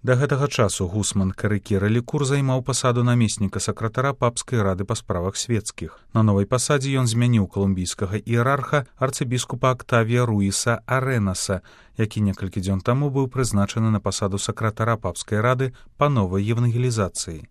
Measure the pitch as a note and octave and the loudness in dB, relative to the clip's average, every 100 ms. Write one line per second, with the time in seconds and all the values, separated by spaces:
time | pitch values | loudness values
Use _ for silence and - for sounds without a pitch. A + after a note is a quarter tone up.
0 | B2 B2+ C#3 C3+ C3+ - G#2+ - F#2 G#2 | 2 0 2 0 -2 2 0 0 -4 -2
1 | G2 G2+ F#2+ - G#2 G#2 - G2 G2+ A2+ | -2 0 0 0 -2 -2 0 0 2 2
2 | B2 D#3 C3+ C#3+ C3+ C3 B2 B2+ B2+ B2 | 0 -2 0 2 2 0 0 0 2 2
3 | A#2+ B2 A2 - G2 G2 - G2+ A2 A2+ | 4 4 2 2 -2 -2 -6 -4 -4 -2
4 | C3 C3+ A#2+ B2 - A#2+ G2 F#2 G2 - | -2 0 0 -2 -2 0 2 0 -2 -4
5 | - F2+ F2+ - - A2+ - - G2+ - | -4 -2 -2 -4 -2 -2 -2 -10 -12 -12
6 | - A2+ A2 G2 G2+ B2+ - C#3+ C3+ C3+ | -4 2 4 4 2 0 2 0 0 0
7 | B2+ A2+ A#2+ A#2 F#2 - G2 F#2 F2+ - | 0 2 4 4 2 0 0 0 -2 -4
8 | G2 G#2 G#2 A#2+ B2 C#3 B2 D3 B2 _ | -4 -4 -2 0 2 0 0 -2 -2 _
9 | - - C3 B2 - - C3 B2 - A#2+ | -4 -2 -2 -2 -4 -2 0 0 0 2
10 | A2+ A#2+ B2 G#2 G2 G2 - A#2 - B2+ | 4 2 2 2 2 0 0 -2 0 -2
11 | C3 B2+ G2+ F2+ - F#2 - - - - | 0 0 0 -2 -2 -4 -6 -20 -20 -4
12 | A2 - G#2 F#2 F#2+ - F#2 F#2+ F#2 B2+ | -2 0 0 0 -4 -4 -2 -2 0 0
13 | D3 C3 C3+ B2+ A#2+ A2 G2+ - A2 G#2+ | 0 0 -2 0 0 2 0 0 0 2
14 | G2+ - G2+ G2 - G#2 A2 G#2+ A2+ A2+ | -2 -2 -2 -2 -4 -4 -4 -2 -2 -2
15 | - - - G#2+ A#2 B2+ C3 - - - | -4 -8 -4 0 0 0 -2 -6 -20 0
16 | D3 C3+ F#2+ F#2+ G2+ A#2 A#2+ A#2 B2+ A2+ | 2 2 2 0 0 0 0 2 0 0
17 | F#2 - - D#2+ - | -2 -4 -10 -10 -14